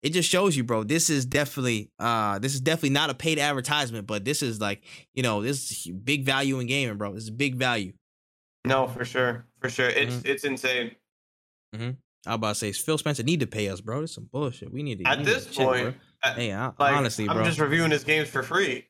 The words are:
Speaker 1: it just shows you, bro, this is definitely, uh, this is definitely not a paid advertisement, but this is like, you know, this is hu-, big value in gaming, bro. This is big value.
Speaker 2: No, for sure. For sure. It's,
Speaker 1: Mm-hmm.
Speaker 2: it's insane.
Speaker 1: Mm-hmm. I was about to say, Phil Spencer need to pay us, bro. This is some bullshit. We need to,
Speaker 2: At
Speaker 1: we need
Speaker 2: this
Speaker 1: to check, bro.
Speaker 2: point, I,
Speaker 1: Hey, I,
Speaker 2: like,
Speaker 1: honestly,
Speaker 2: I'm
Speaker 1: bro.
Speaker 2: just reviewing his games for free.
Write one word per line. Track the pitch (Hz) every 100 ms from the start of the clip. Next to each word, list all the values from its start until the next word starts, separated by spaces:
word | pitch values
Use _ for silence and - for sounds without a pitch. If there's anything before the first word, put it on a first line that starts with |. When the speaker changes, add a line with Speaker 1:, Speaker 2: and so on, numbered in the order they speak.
Speaker 1:
it | 147
just | 170 160
shows | 180 196 143
you, |
bro, | 120 113
this | 107 156 165
is | 147
definitely, | 127 135 143 - 127 113 104 _
uh, | 113 117 107 101
this | 127
is | 139
definitely | 131 160 143
not | 139 151
a |
paid | 131 165 160
advertisement, | 147 139 127 147 135 113 101
but | 107 98
this | 151
is | 131 110
like, | 104 101 - - -
you | -
know, | 123 107
this | 110 139 -
is | -
hu-, | 85
big | 92 117 147 135
value | 135 139 135
in | 120
gaming, | 139 127 104
bro. | 104
This | 101
is | 110
big | 110 143
value. | 123 127 117 95 - _ _ _ _ _ _ 127
Speaker 2:
No, | 135 127
for | 123 120
sure. | 127 127 117 - _
For | 127
sure. | 120 123
It's, | 110 139 123
Speaker 1:
Mm-hmm. | -
Speaker 2:
it's | 139
insane. | 143 131 131 127 117 - _ _ _ _ _ _ _
Speaker 1:
Mm-hmm. | 110 117 131 _ _ -
I |
was |
about | 113 110
to | 104
say, | 107
Phil | 95 - 156
Spencer | 151 143
need | 120 170
to | 120
pay | 110 104
us, | 95
bro. | 107 127
This | 160
is | -
some | 110
bullshit. | 131 143 123 -
We | 131
need | 147 104
to, | 95
Speaker 2:
At | 143
Speaker 1:
we |
need | 196
Speaker 2:
this | 247 254
Speaker 1:
to |
check, | - 131
bro. | 127
Speaker 2:
point, | 120 131 _ _
I, | 131
Speaker 1:
Hey, | - 117
I, | 98 127 -
Speaker 2:
like, | 143
Speaker 1:
honestly, | 143 131 - 107
Speaker 2:
I'm | 110
Speaker 1:
bro. |
Speaker 2:
just | 135 160
reviewing | 151 160 165
his | 147
games | 147 156 147
for | 139
free. | 123 170 185 127 -